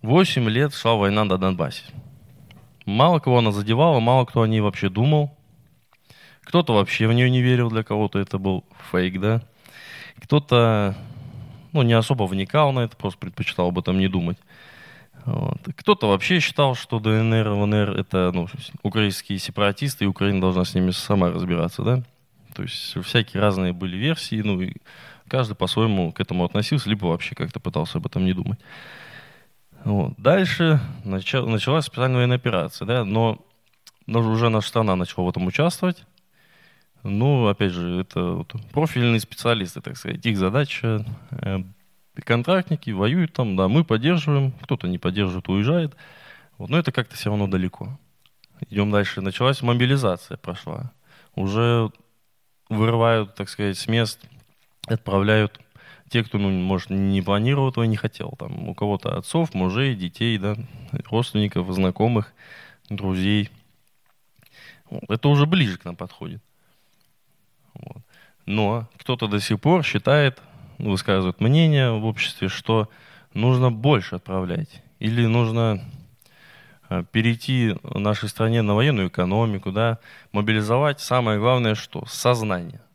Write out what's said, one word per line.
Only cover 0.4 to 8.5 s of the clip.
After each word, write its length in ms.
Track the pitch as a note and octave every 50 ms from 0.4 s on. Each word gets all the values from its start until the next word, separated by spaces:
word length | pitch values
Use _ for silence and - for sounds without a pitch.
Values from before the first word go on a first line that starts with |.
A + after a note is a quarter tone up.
| A#2+ A2
лет 240 | G#2+ A#2+ C#3+ D3 C#3+
шла 220 | - - A#2 A#2
война 300 | A2 G2+ G2 G2+ G#2+ G#2+
на 120 | G2+ F#2 F#2
Донбассе. 460 | F#2 F#2+ F#2+ F2 E2+ C2+ - - - - - - - - - - - - - - - - - - - - - _ - -
Мало 320 | G2 A2 C3+ E3+ F3+ D#3+
кого 180 | - - B2 B2
она 140 | A#2 A2
задевала, 480 | G2 G#2 G2+ G#2 A2+ A#2 D3+ E3+ D#3 B2+
мало 260 | A2+ A#2 B2+ C3 B2
кто 160 | - - A#2+
о 60 | A2+ A2
ней 140 | A2 A2
вообще 280 | G#2 G#2 F#2+ - - G2
думал. 480 | F#2 G#2 A#2 C#3+ D3+ D3+ D3 C#3 - _ _ _ _ _ _ _ _ _ _ _ _ _ _ _ - - - - - _
Кто-то 320 | _ - - E3+ E3+ - A#2
вообще 340 | G#2 G2 - - - A2+ A2
в 60 | A#2
нее 160 | A#2+ B2 B2+
не 120 | B2+ B2+
верил, 280 | B2 B2+ B2+ B2 A#2+ A#2
для 140 | A2 A2 A2
кого-то 340 | - - G#2 G#2+ G2+ - G2+
это 200 | G2 F#2 - G2
был 260 | F#2+ G2